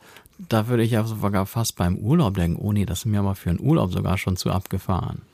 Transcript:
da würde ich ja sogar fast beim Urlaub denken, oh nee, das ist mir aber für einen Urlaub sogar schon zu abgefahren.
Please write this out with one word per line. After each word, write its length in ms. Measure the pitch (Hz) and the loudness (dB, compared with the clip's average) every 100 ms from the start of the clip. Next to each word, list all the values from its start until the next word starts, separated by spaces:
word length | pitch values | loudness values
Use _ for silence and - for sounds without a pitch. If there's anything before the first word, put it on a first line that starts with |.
| - - - - 180 | -10 -20 -20 -18 -2
da 180 | 113 107 | 0 2
würde 160 | 123 | 2
ich 80 | 113 | 2
ja 140 | 117 | 2
sogar 420 | 110 110 104 101 98 | 0 -2 -2 0 -2
fast 300 | - 117 - | -2 -4 0
beim 180 | 90 92 | 0 0
Urlaub 380 | 107 170 139 | 2 2 2
denken, 240 | 98 85 82 | 2 0 0
oh 120 | 101 | 0
nee, 120 | 104 | 0
das 160 | 92 92 | 0 -2
ist 40 | |
mir 160 | 113 104 | -2 0
aber 160 | 101 95 | 0 -2
für 140 | - | -2
einen 100 | 82 | 0
Urlaub 320 | 131 165 95 | 2 2 2
sogar 260 | 92 98 92 | 0 0 0
schon 180 | - 92 | 0 -2
zu 140 | - | 0
abgefahren. 720 | 101 - 98 - 92 - - - | -2 -2 -6 -2 -2 -2 -8 -14